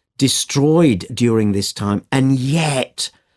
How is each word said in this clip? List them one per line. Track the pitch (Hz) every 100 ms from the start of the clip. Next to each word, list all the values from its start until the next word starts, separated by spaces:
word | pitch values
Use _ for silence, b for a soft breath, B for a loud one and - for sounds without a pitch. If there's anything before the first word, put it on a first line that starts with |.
| _ -
destroyed | 135 - - 143 143 160 165 95 -
during | 117 120 113 107
this | 101 101
time. | - 101 101 -
And | 135 135 135
yet, | 131 160 156 135 - - - _ _